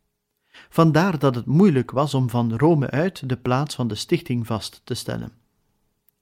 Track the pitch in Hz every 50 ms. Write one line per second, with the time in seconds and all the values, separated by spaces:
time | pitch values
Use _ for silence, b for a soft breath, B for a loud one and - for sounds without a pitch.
0 | _ _ _ _ _ _ _ _ b b b b b b - - 165 160 147 156
1 | 180 202 165 143 143 139 123 120 - - 131 160 202 202 147 131 117 - - 127
2 | 147 143 139 135 131 117 113 120 117 117 113 113 147 165 170 147 131 - - 135
3 | 170 190 180 - - 127 127 120 - 123 127 131 147 151 - - 123 113 107 -
4 | - - 175 - - - 127 120 113 - 117 104 - - - - _ - 123 -
5 | - - - - - 113 - _ _ _ _ _ _ _ _ _ _ _ _ _
6 | _ _ _ _